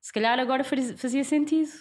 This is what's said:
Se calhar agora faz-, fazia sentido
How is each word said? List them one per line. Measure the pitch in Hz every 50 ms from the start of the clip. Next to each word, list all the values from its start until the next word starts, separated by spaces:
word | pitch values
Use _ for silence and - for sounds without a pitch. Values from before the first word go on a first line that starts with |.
Se | - - -
calhar | 214 214 226 240 254
agora | 254 233 262 262 277
faz-, | - 294 262 254 240 - -
fazia | - 254 240 277 277
sentido | - 302 302 294 294 320 320 311 302 - -